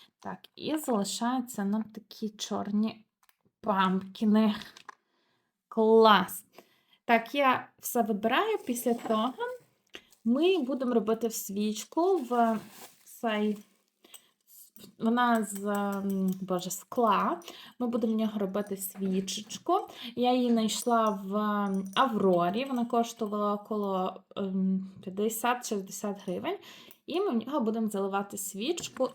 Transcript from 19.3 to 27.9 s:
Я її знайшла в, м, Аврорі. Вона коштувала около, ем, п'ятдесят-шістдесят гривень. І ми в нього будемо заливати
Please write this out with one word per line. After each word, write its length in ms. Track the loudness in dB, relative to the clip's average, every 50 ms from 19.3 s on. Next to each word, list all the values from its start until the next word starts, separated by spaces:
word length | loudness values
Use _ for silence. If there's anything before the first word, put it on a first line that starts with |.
| -6 -10 -10 -12 -14 -10 -2 0 0 0 -2 -4 -14 -14 -14 -10 -4
Я 160 | -2 0 2 2
її 180 | 2 2 2
знайшла 680 | 2 2 2 0 -2 -2 -2 0 2 2 2 2 0 -2 -6
в, 120 | -4 -2
м, 480 | -2 0 0 0 0 -2 -2 -2 -2 -4 -2 0
Аврорі. 720 | 0 0 2 2 2 2 4 4 4 2 2 0 -2 -4
Вона 200 | -2 -2 -2 -2
коштувала 720 | 0 2 0 0 0 -2 -6 -6 -4 -2 -2 0 0 -2
около, 640 | -2 -4 -6 -4 -2 -2 -2 0 0 -2 -2 -4 -8 -16 _ -8
ем, 540 | -6 -4 -2 -2 0 0 2 0 0 -2 -6 -14 -14 -14
п'ятдесят-шістдесят 1120 | -10 -4 -2 -2 -2 -2 -2 0 0 0 0 -2 -4 -4 -4 -6 -8 -10 -8 -6 -6 -6 -6 -6
гривень. 300 | -6 -6 -4 -4 -6 -6 -6 -10 -16 -20 -20 -20 -20 -20 _ -10
І 140 | -4 -2 -2
ми 100 | 0 0
в 160 | 0 -2 -2
нього 140 | -2 -2 0
будемо 280 | 0 0 0 0 -2
заливати 500 | -2